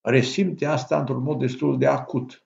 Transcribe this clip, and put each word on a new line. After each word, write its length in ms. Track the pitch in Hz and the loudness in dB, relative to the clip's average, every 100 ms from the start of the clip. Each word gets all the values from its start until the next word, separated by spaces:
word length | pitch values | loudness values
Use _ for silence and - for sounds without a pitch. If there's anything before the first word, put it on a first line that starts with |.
resimte 640 | - 127 120 - 190 - 143 | 4 4 4 0 0 0 -2
asta 320 | 147 131 151 | -2 0 -2
într-un 240 | 135 127 | 0 -4
mod 160 | 135 147 | -2 -2
destul 400 | 135 - 147 131 | -2 -2 -2 2
de 80 | 135 | 2
acut. 560 | 69 135 - 127 - | 2 -2 -6 -6 -14